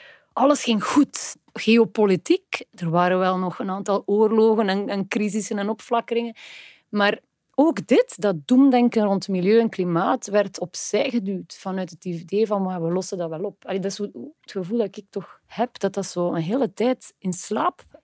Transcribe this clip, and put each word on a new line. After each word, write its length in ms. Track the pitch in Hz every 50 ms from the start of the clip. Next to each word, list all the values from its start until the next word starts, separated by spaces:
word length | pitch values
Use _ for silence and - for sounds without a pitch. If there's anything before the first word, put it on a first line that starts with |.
| - - - _ _ _
alles 300 | - - 254 285 294 -
ging 220 | - 240 220 208 -
goed. 520 | - - 294 269 - - - - - - _ _ _
Geopolitiek, 1120 | - - - 214 226 233 226 - - 226 208 196 185 165 - - 349 370 _ - - - - _ -
er 160 | - 175 165
waren 280 | 160 175 175 180 185 185
wel 200 | 190 185 185 185
nog 200 | 185 175 - -
een 120 | 226 196
aantal 320 | 190 202 - 208 196 196 -
oorlogen 640 | - 202 214 220 202 226 220 220 226 220 226 214 190
en, 200 | 190 202 202 -
en 200 | 202 196 190 -
crisissen 500 | - 208 214 202 185 220 190 - 220 202
en 100 | 202 208
opflakkeringen. 640 | 220 - - - 247 233 226 - 233 233 233 233 220 - - - - - - - - _ _ -
Maar 300 | - 208 202 208 208 - _ _ _ _ _ _ -
ook 320 | - 294 330 254 - -
dit, 280 | - 262 427 508 - -
dat 200 | - - 202 180 151 -
doemdenken 580 | - 254 254 277 277 247 240 240 240 - 226 208
rond 240 | 196 196 185 - -
milieu 320 | 190 180 175 196 220 233
en 80 | 226 -
klimaat, 580 | - - 180 175 170 170 185 190 226 - -
werd 340 | 208 196 208 202 196 - -
opzij 500 | 180 - - - - - - 208 - 254
geduwd 460 | 240 233 190 196 190 175 170 - - -
vanuit 320 | - 190 185 190 185 -
het 140 | 170 - -
idee 420 | 185 170 165 170 - 196 208 220
van, 160 | 208 214 196
"Maar 200 | 190 185 185 175
we 100 | 165 165
lossen 260 | 175 185 180 - 202 180
dat 100 | 170 160
wel 140 | 160 156 202
op." 200 | 202 - _ -
Allee, 140 | - 185 190
dat 100 | 175 196
is 80 | 196 -
hoe, 100 | 202 185 190 233 240 294 - _
het 100 | _ -
gevoel 260 | - 196 175 175 233 233
dat 180 | 208 190 -
ik 80 | 208 - _
toch 300 | - 202 - - - _ _
heb, 320 | - - 196 240 247 - -
dat 160 | - 196 196
dat 120 | 202 190
zo 260 | - - 175 175 175 -
een 80 | 170
hele 300 | 160 170 220 277 240 185
tijd 420 | - - 220 254 254 - - - - _
in 140 | - 185
slaap 520 | 170 - - - 214 247 302 359 - _ - _ _ -